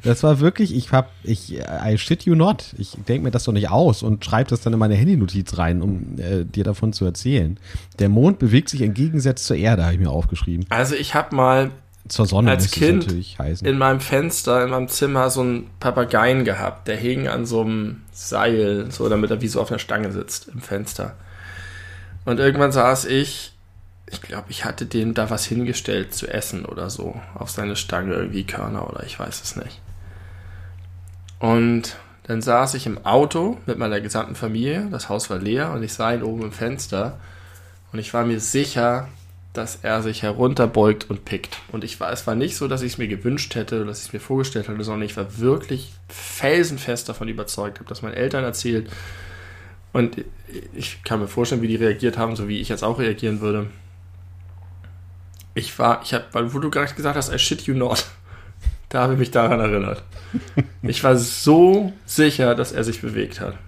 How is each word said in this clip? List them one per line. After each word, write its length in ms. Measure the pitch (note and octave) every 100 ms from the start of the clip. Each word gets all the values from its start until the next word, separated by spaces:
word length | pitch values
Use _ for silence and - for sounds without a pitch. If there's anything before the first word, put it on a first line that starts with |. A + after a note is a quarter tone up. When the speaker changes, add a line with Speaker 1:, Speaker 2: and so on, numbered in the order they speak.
Speaker 1:
Das 180 | A#2 A#2
war 160 | D#3 C#3+
wirklich, 340 | D#3+ - G3
ich 160 | B2+ -
hab, 180 | C3 B2+ -
ich, 320 | - A2 - B1+
I 360 | - D#2 G#2+ G#2+
shit 280 | - F3
you 100 | -
not. 400 | E3 E3+ - - -
Ich 200 | G2+ - G#2
denk 160 | C3
mir 80 | C#3
das 140 | A2+
doch 80 | -
nicht 180 | G#2 G2+
aus 320 | G#2 E3+ G#2+
und 220 | A2+ G#2
schreib 240 | - A2+ -
das 120 | A#2+
dann 120 | A#2
in 60 | A2+
meine 160 | G#2+
Handynotiz 640 | G2+ D3 F3 F#2 F#2 F2 -
rein, 220 | E2 F2
um, 380 | F#2+ F#2+ - -
äh, 260 | F2 F#2+
dir 200 | E2+ G2+
davon 280 | G2+ G2 A2+
zu 120 | G#2+
erzählen. 540 | F#2 E2+ B2 C3+ D#2+ G2 - - - -
Der 80 | G2+
Mond 300 | G#2 D#3 G3
bewegt 280 | A#2+ A#2+ -
sich 120 | C#3
im 140 | G#2+
Gegensatz 500 | G2+ D#3 D#3 C3+ B2
zur 120 | - E2+
Erde, 280 | G#2+ G#2 E2
hab 60 |
ich 80 | F2
mir 100 | F2
aufgeschrieben. 560 | C#2+ - F2 - E2+ F#2
Speaker 2:
Also 260 | A2+ C3 C#3
ich 180 | C#3+
hab 180 | D3 D3+
mal 380 | C3+ B2+ C3 C3+ - - - -
Speaker 1:
Zur 180 | - G#2
Sonne 240 | F#2+ A#2
Speaker 2:
als 140 | B2+
Speaker 1:
müsste 160 | G2 -
es 60 | D3+
Speaker 2:
Kind 140 | F#3 D#3
Speaker 1:
natürlich 320 | F2 F#2+ -
heißen. 280 | C#2+ F2 A#2+
Speaker 2:
in 120 | C3+
meinem 220 | C3+ C3+
Fenster, 640 | C3+ C#3 E3 - - B2
in 60 | B2
meinem 180 | C3 B2+
Zimmer 420 | - C#3 C3+ B2+
so 120 | C3
einen 260 | B2+ A#2+ - -
Papageien 640 | B2 B2 A#2+ A2+ A#2 C3
gehabt. 440 | A2+ F#2+ F#2+ - -
Der 80 | G#2+
hing 320 | A#2+ C3 C3+
an 180 | A#2+ A#2+
so 140 | A2+
einem 400 | A2 A2 G#2+ A#2 -
Seil, 800 | - - G#2+ A2 A2+ G2+ G2+ A#2
so 180 | - A2+
damit 220 | G#2+ G#2+
er 100 | A2
wie 80 | A#2
so 120 | A2+
auf 100 | A2
einer 80 | G#2+
Stange 320 | - A2 G#2
sitzt 380 | G2 - - -
im 80 | B2
Fenster. 540 | - G2+ G#2+ - G2 - - - - - - - - - - -
Und 160 | - A#2+
irgendwann 320 | C3+ C#3+ C#3+
saß 320 | C3+ A#2+ C3
ich, 480 | - C3+ C#3 - - - - - - - -
ich 100 | -
glaub, 260 | - G#2 G2
ich 160 | -
hatte 200 | A2+ -
dem 300 | A#2 A#2 A2
da 160 | A2+ G#2+
was 140 | A2 -
hingestellt 680 | A2+ B2 A#2+ - G2 -
zu 140 | - -
essen 380 | G#2 - F2+
oder 260 | - - F#2
so, 300 | - F2 A#2 - -
auf 140 | -
seine 260 | - G#2 G2+
Stange, 380 | - F2+ F#2+
irgendwie 300 | F2 F#2 G2
Körner 440 | F#2+ G#2 G#2 G#2 G1+
oder 140 | -
ich 120 | - -
weiß 220 | - -
es 100 | -
nicht. 260 | - - - - - - - - - - - - - - - - - - -
Und 580 | A2+ A#2 A#2 A#2 A2+ - - -
dann 160 | - A2+
saß 340 | B2 A#2+ C3
ich 120 | C3+ A#2
im 180 | G#2
Auto 520 | F#2+ A#2+ D3 E3 F#3+ A#3+ -
mit 100 | A2+
meiner 220 | A2+ G#2
gesamten 360 | G#2 A2 - -
Familie, 500 | A2+ A2 C3 E3 G#3
das 160 | D#3 -
Haus 200 | G#2 -
war 80 | F#2
leer 340 | G2+ B2 D#3
und 100 | C#3
ich 100 | A2
sah 180 | - A2+
ihn 100 | A#2+
oben 200 | A2+ A2+
im 100 | A2
Fenster 640 | - A2+ C3+ - F#2+ A2+ C3 - - - - - - -
und 60 | A2
ich 160 | G#2+
war 100 | A#2
mir 140 | A#2 A2+
sicher, 720 | - C3 C#3 B2 A#2 B2 C3+ - - - -
dass 240 | - A2 -
er 200 | G#2+ A2
sich 200 | A2 G#2+
herunterbeugt 880 | G#2+ G#2 B2+ C3+ A2+ A2+ G#2+ G#2+ -
und 140 | G2
pickt. 320 | - G2 - - -
Und 100 | A2
ich 160 | A#2 -
war, 140 | F2
es 120 | B2 -
war 80 | A2+
nicht 200 | D3+ -
so, 120 | C#3
dass 140 | C3
ich's 160 | B2 -
mir 100 | A2
gewünscht 480 | G2 A#2+ C#3 - A#2
hätte 200 | G#2+ A2+
oder 100 | G#2
dass 160 | G#2
ich's 80 | -
mir 80 | G#2+
vorgestellt 480 | - C3+ C3+ A2+ G#2
hatte, 160 | G#2+
sondern 180 | G#2+ G#2+ G#2
ich 80 | G#2
war 220 | G2 G#2
wirklich 560 | A#2+ C#3 - C3+ - - -
felsenfest 1000 | - - - C#3 E3+ E3 C3+ - A#2+ -
davon 180 | A#2 A2+
überzeugt, 520 | A2 G#2 - G#2 G2+
hab 80 | -
das 140 | -
meinen 120 | A2
Eltern 300 | - B2 C#3
erzählt. 440 | B2+ - A#2+ A2 A2 - - - - - - - - - -
Und 260 | - A#2 - - - - - -
ich 280 | - - -
kann 160 | - A2
mir 100 | G2+
vorstellen, 340 | - A#2+ B2
wie 40 | A#2
die 80 | A2
reagiert 420 | A2+ G#2 B2 A2+
haben, 180 | A2+ A2
so 100 | G#2
wie 120 | G#2
ich 80 | -
jetzt 160 | G#2+
auch 140 | G#2+ A#2+
reagieren 400 | A#2 G#2+ A2+ G#2+
würde. 260 | G#2+ G#2 G#2 - - - - - - - - - - - - - - - - - -
Ich 220 | - - -
war, 220 | A#2 A#2
ich 100 | -
hab, 180 | A#2+ -
weil, 220 | A#2+ A#2
wo 60 | C#3
du 100 | D3+
gerade 240 | C#3+ C#3
gesagt 220 | - C#3+ C#3
hast, 140 | C3+
„I 80 | D3
shit 220 | - -
you 120 | -
not“, 320 | C3 B2 A2+ - - - - -
<laughs> 400 | - - - -
da 140 | C3
habe 120 | B2
ich 40 | C3
mich 140 | B2
daran 260 | A#2+ A2+ A#2
erinnert. 460 | G#2+ G#2 G2 G2+ -
Speaker 1:
<laughs> 40 | - - - - - - -
Speaker 2:
Ich 200 | B2 -
war 120 | C#3 B2+
so 760 | A#2 - D3 D#3+ F3+ G3 G3 - -
sicher, 480 | - D3+ C#3+ B2+
dass 180 | A#2+ B2
er 100 | -
sich 180 | A2+ A2
bewegt 360 | A#2 G#2+ G2+ -
hat. 140 | F#2+ F#2